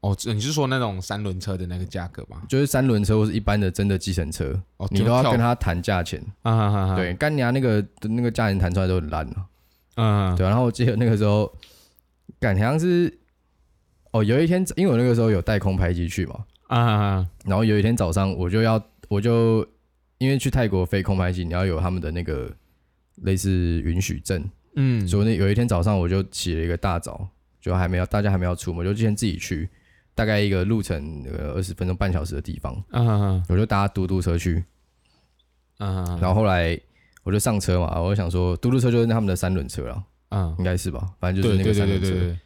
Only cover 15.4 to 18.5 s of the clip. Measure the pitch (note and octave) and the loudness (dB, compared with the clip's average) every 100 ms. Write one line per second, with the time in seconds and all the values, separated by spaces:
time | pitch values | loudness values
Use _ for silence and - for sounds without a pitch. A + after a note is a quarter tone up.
15.4 | F2 G#2+ F#2+ F#2 F2 F2 F2 - F2+ - | 0 0 0 0 0 0 -2 -4 -6 -6
16.4 | G#2 _ _ A#2+ A#2 G#2 G#2 F#2+ F2+ - | -14 _ _ 0 2 2 2 0 -2 -6
17.4 | - F#2+ A2+ G#2+ G#2 A#2 F#2+ G2 G2 F2 | -2 0 4 4 4 2 0 0 0 0
18.4 | F2 | -2